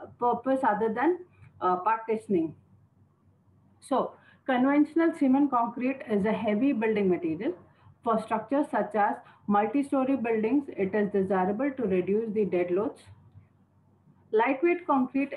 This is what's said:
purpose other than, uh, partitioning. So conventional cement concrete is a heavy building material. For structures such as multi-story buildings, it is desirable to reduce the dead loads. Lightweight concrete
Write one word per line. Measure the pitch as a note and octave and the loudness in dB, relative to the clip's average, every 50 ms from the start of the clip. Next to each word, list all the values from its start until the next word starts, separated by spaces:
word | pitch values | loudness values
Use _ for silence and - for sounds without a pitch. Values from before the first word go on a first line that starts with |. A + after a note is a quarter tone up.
| - - - - | -10 -16 -8 -2
purpose | A#3+ A#3+ A#3 - - C4 C4 C4 | 0 0 0 0 0 0 0 2
other | C4 A3 G3+ F#3+ A3+ A3 | 2 0 0 2 0 -2
than, | G#3 A#3+ - E4 F4+ F4 - - _ - - - - - | 0 0 0 0 0 0 -4 -16 _ -20 -20 -20 -10 -4
uh, | - F3+ F3+ | 0 0 0
partitioning. | F3+ F3+ G#3+ A#3 B3 - A3+ A3 A3 - - G3 E3+ D#3+ D#3 - - _ _ - - _ _ _ _ _ _ _ _ _ _ _ _ _ _ _ _ _ _ _ _ | 0 0 -2 -2 -2 -2 -4 -4 -4 -2 0 0 0 0 -2 -6 -12 _ _ -20 -20 _ _ _ _ _ _ _ _ _ _ _ _ _ _ _ _ _ _ _ _
So | - - C4+ A#3 - - - - - - - _ _ | -6 -2 -2 0 0 -2 -6 -14 -20 -20 -20 _ _
conventional | - B3+ A#3+ B3+ C#4 C#4+ D4 D4 D4 - E4 E4 E4 D#4+ - | 0 0 2 4 4 4 4 4 2 2 2 2 2 2 2
cement | C#4+ C4 C4 C#4+ D4 C4+ | 2 4 4 4 4 2
concrete | - - F3 G3+ - A3+ B3 C4 C4+ - - A#3 | 2 0 0 -2 -4 -4 -4 -4 -4 -4 -4 -2
is | G#3+ G3 F#3+ | 0 0 2
a | A3 | 0
heavy | G3 F#3+ A3+ G#3+ G#3 G#3 C4 C#4+ | 0 0 0 0 0 2 2 2
building | C4 G#3+ A3 A3 G#3+ G#3 G3 F#3 | 0 0 0 0 0 2 2 2
material. | F3 E3+ F3 D#3+ D#3 E3 A3+ D#4+ F4+ - - - _ _ - - - _ | 2 0 0 -4 -4 -4 -4 -6 -6 -8 -12 -20 _ _ -20 -20 -18 _
For | - A#3 A3 - | -2 0 0 0
structures | - - A3+ G#3+ A3 - C#4 C#4+ C#4+ - | 0 -2 -4 -4 -2 -2 0 0 0 0
such | B3+ G#3+ G3+ - - | -2 -4 -2 -2 0
as | G#3+ G3+ G#3+ A3+ - - - - _ _ | 0 0 0 0 -4 -10 -18 -20 _ _
multi-story | - G3+ G#3 G#3+ G#3+ - C#4+ C4+ - C#4+ C4+ C4 - C#4 | 0 2 2 2 0 0 -2 -2 0 0 0 0 0 0
buildings, | A3+ A3+ A#3 A3+ G#3+ G#3+ A3+ C4 D4 C#4 - - | -2 0 -2 0 0 0 0 0 0 -2 -2 -4
it | - G3 F#3 A3 | -4 -2 0 0
is | G#3+ G#3 F#3+ | 0 0 0
desirable | G#3 G3 F#3+ F#3+ G3 F#3 F#3 G3 G3+ A3+ C4+ C#4+ | 0 0 0 0 0 0 0 0 -2 -2 -2 -4
to | C4+ - | -4 -4
reduce | A3+ F#3 F#3+ F3+ F3 F#3+ G3+ A3 A#3 A3 | -2 0 0 0 0 0 0 -2 -2 -2
the | F#3+ A3 G#3 | -2 -2 0
dead | E3+ F3+ F3 F3+ F3+ | 0 0 -2 0 0
loads. | F3 G3 A3+ C#4+ - - - - - - - - - - - _ _ _ _ _ _ _ _ _ _ _ _ _ - _ _ - | 0 -2 -2 -2 -6 -10 -18 -20 -20 -20 -20 -20 -20 -20 -20 _ _ _ _ _ _ _ _ _ _ _ _ _ -20 _ _ -2
Lightweight | A3 A3 A#3 C4 C#4 - E4+ F4 F4 F4 - | 0 0 2 0 0 0 0 0 0 0 0
concrete | - C#4+ C4 B3+ - - C4+ C#4 C#4 - | 0 0 0 0 0 -2 -2 -4 -4 -4